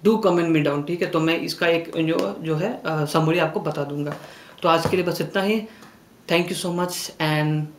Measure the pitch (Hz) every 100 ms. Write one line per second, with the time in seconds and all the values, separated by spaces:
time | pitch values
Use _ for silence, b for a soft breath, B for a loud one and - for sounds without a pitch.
0 | 165 220 202 175 170 160 147 143 143 175
1 | 180 170 160 165 147 - 170 165 165 165
2 | 160 165 196 202 160 156 196 247 - 156
3 | 147 160 156 170 156 - 156 147 143 143
4 | 147 143 B B B B 180 165 160 190
5 | 175 160 160 196 190 220 214 B B B
6 | - - - 170 175 185 185 175 180 -
7 | - - 156 151 151 151 151